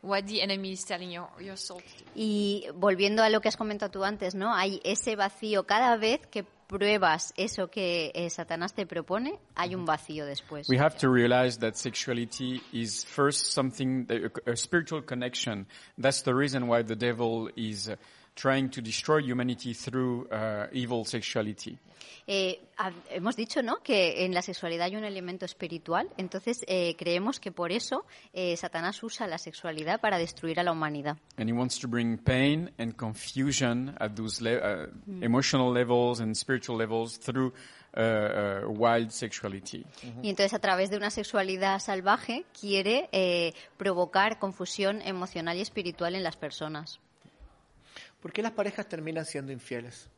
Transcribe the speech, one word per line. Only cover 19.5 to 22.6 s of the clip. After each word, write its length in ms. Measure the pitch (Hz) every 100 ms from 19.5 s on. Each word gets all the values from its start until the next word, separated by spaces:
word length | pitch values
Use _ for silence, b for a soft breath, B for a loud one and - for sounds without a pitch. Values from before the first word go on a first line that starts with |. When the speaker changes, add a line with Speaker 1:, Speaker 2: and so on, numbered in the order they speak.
| 120 127
Speaker 3:
through, 520 | 117 - 131 127 120 127
uh, 340 | 107 110 104 104
evil 320 | 131 120 120
sexuality. 720 | 110 120 104 - 107 104 - - _ B B B -
Speaker 2:
Eh, 340 | 196 190 185